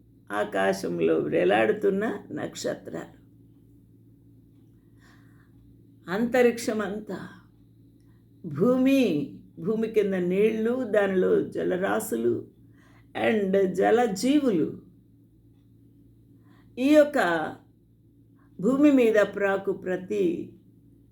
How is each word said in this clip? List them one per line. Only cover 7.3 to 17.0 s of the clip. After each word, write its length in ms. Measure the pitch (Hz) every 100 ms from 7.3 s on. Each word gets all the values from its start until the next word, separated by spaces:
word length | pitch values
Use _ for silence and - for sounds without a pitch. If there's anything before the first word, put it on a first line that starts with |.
| - - _ - - - _ _ _ _ _ 170
భూమి, 880 | 143 240 254 262 269 214 147 131 - - -
భూమి 300 | 170 220 220
కింద 260 | 214 196
నీళ్లు, 720 | 190 175 190 220 220 226 262
దానిలో 580 | 220 208 196 185 185 165
జలరాశులు 1040 | - 170 170 180 196 220 - 113 117 - - _ - - - - _ 214 226
and 460 | 220 190 196 190
జలజీవులు, 1120 | 180 202 226 233 190 254 294 262 170 - - - - _ _ _ _ _ _ _ - - _ - - _ - - - - -
ఈ 100 | 269
యొక్క 300 | 302